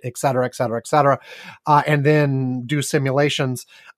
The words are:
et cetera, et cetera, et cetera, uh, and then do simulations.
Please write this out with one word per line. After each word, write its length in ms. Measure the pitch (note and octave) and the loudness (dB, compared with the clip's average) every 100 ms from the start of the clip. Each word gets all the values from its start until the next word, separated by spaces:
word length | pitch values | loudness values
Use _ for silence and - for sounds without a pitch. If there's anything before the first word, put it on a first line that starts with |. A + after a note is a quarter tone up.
et 120 | B2+ - | -6 -4
cetera, 300 | C#3+ B2+ B2 | -2 0 -2
et 80 | |
cetera, 240 | - A#2+ A2+ | -2 -4 -4
et 80 | - | -2
cetera, 320 | D3+ C#3 B2+ - - - - - | 2 4 2 -2 -20 -20 -8 2
uh, 160 | D3 D3+ | 2 4
and 180 | D3+ | 0
then 600 | C#3 D3+ C#3+ C3+ B2+ B2+ | 2 2 2 0 -2 -4
do 160 | A#2+ D3 | -4 -4
simulations. 840 | - D#3 C3+ C3+ D3 - C3+ B2+ - - - | -2 -2 0 0 0 0 -4 -4 -10 -20 -20